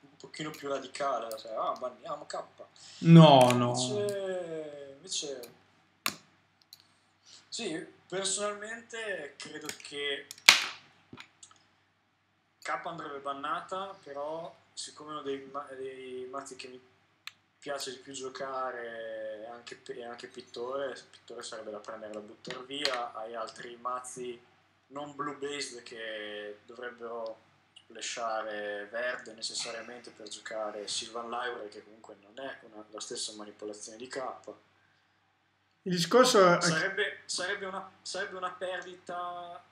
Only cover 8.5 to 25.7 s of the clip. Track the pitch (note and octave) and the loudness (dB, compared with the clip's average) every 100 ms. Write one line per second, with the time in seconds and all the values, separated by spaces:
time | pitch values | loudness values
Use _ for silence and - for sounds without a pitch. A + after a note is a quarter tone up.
8.5 | G3+ G#3+ A#3 A#3 A3+ G#3+ F3+ C#3+ - - | -4 -8 -10 -10 -8 -6 -6 -8 -12 -12
9.5 | D3+ D3 - - C#3+ C#3+ C#3 - - - | -10 -10 -12 -10 -4 -4 -4 -8 6 8
10.5 | - - - - - _ - - _ - | 8 4 -8 -18 -20 _ -18 -18 _ -20
11.5 | - _ _ _ _ _ _ _ _ _ | -20 _ _ _ _ _ _ _ _ _
12.5 | _ - D#3 F3+ E3 D#3 C#3+ C3+ C#3 D3 | _ -6 -4 -6 -8 -8 -6 -6 -4 -2
13.5 | E3+ E3+ F#3+ G3 F#3+ C#3+ C#3 D3 D#3+ E3+ | -4 -4 -6 -6 -10 -10 -6 -6 -6 -10
14.5 | - - - - - D3+ D3+ C#3 C#3 C3+ | -14 -18 -14 -12 -12 -10 -6 -4 -4 -4
15.5 | C#3 C#3 C3 C3 C3 C3 B2+ B2+ C3+ C3+ | -8 -8 -8 -8 -8 -10 -10 -8 -10 -10
16.5 | B2+ B2+ B2+ - _ _ _ - - _ | -14 -14 -16 -20 _ _ _ -18 -18 _
17.5 | _ C#3+ C#3 C3+ B2 C3+ C3 C3 B2+ C3+ | _ -6 -6 -6 -10 -10 -8 -8 -6 -4
18.5 | C3 B2+ A#2+ A#2 A2+ A2+ A2 A2 G#2+ A2+ | -2 -2 -4 -8 -8 -8 -6 -6 -8 -10
19.5 | A#2+ A#2 B2+ - B2+ A#2+ A#2+ B2+ - - | -12 -14 -16 -12 -10 -10 -10 -12 -14 -12
20.5 | B2 B2 C3+ C3+ A#2 - - - A#2+ A2+ | -8 -4 -2 -4 -6 -14 -20 -14 -12 -10
21.5 | A2+ G#2+ G#2 - A2 G#2+ G#2+ G#2+ - - | -10 -8 -10 -10 -10 -8 -10 -12 -14 -12
22.5 | B2+ B2 C#3 C#3+ B2 A#2+ A#2 A2 A#2 A2+ | -10 -8 -2 0 0 -4 -8 -8 -6 -8
23.5 | - B2 A#2+ B2 B2+ - - B2 A#2 - | -10 -14 -8 -6 -6 -8 -8 -8 -10 -16
24.5 | - _ _ _ C#3 D3 C#3 D3+ C3+ C#3 | -20 _ _ _ -10 -10 -6 -6 -4 -6
25.5 | C#3+ C3+ | -4 -6